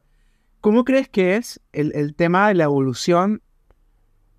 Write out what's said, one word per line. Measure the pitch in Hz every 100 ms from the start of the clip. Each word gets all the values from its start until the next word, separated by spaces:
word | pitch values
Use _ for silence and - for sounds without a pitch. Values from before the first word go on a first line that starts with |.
| _ _ _ _ _ _
¿cómo | 208 226
crees | 247 269 269
que | 196 185 202
es | - - _
el, | 156 151 147
el | 147 151
tema | 170 180 214
de | 180
la | 151
evolución | 139 131 123 - 170 196 214 _ _ _ _ _ _ _ _ _